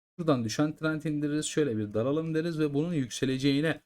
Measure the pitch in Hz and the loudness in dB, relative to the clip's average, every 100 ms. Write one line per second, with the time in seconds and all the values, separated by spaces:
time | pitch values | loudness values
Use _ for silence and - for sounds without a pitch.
0 | _ - 160 131 110 110 151 156 156 156 | _ -4 2 2 2 0 0 0 -2 -2
1 | 156 147 147 151 151 - 143 110 104 107 | -2 -2 -2 -2 -2 0 2 0 -2 0
2 | 123 151 160 160 170 156 151 139 165 165 | 0 0 0 -2 -2 0 0 0 0 0
3 | 123 - 131 131 139 139 160 - | -2 -2 -2 2 2 2 2 -2